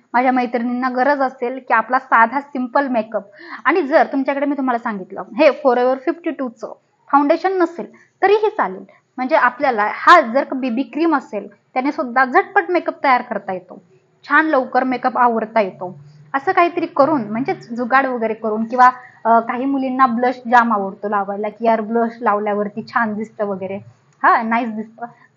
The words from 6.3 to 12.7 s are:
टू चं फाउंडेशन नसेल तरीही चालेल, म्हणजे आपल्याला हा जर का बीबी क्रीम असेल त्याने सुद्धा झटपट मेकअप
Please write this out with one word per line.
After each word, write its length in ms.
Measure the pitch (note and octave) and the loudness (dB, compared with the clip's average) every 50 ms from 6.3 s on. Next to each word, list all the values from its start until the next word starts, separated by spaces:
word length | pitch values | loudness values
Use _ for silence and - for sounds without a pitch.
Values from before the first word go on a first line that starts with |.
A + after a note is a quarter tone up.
टू 180 | C#4+ - C4+ B3 | -6 -6 -8 -10
चं 240 | A#3 _ - - - - _ _ _ _ _ - | -10 _ -14 -16 -16 -16 _ _ _ _ _ 0
फाउंडेशन 500 | - C#4 D4 C#4+ D#4+ D#4+ E4 F#4 G4 F#4 | 2 2 4 4 2 2 0 -2 0 0
नसेल 300 | F4 E4+ - - G#3+ A3 - - _ _ _ - | 0 0 -2 -6 -12 -12 -14 -20 _ _ _ 0
तरीही 280 | - F#4+ G4+ A4 G#4+ G#4 G#4+ - | 2 4 4 4 2 0 0 0
चालेल, 260 | B3 F#3 F#3 F#3+ G3 - _ _ _ _ _ - | -2 -2 -4 -8 -14 -18 _ _ _ _ _ -8
म्हणजे 180 | B3+ C4 D#4+ | -4 0 2
आपल्याला 540 | D4 D4 B3 - - C#4+ C#4 B3 G#3 G#3 - - | 2 2 2 0 0 0 0 0 0 0 -2 -4
हा 280 | - - D4+ E4+ F4 | 0 4 6 6 6
जर 220 | D4 A3+ A3 C4+ C#4+ | 6 4 0 -2 -2
का 120 | - - | -2 -4
बीबी 280 | C4+ B3+ C4 A3+ A3+ C#4 | -6 -4 -4 -2 -4 -4
क्रीम 320 | - - C#4+ D#4+ E4+ D#4 | -4 -4 -2 0 0 0
असेल 320 | C4+ - - - G#3 - - - _ _ _ - | 0 -2 -4 -10 -10 -10 -12 -16 _ _ _ -6
त्याने 180 | - B3+ C#4+ | -4 -2 -2
सुद्धा 340 | D4 - D#4 B3 A#3 B3+ C4 | -2 -4 -6 -2 0 0 0
झटपट 380 | B3+ B3+ F4 G4 G4 - G4+ F#4 | 2 2 2 0 2 0 -2 0
मेकअप 340 | - | 0